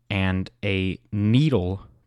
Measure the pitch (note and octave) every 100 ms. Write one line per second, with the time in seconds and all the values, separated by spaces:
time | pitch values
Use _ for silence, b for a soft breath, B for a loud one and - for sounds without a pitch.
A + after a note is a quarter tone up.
0 | - G2+ F#2+ F#2 F#2 _ G#2 F#2+ F#2 -
1 | _ G#2 G#2+ B2 D#3 A2+ F2+ F#2+ - _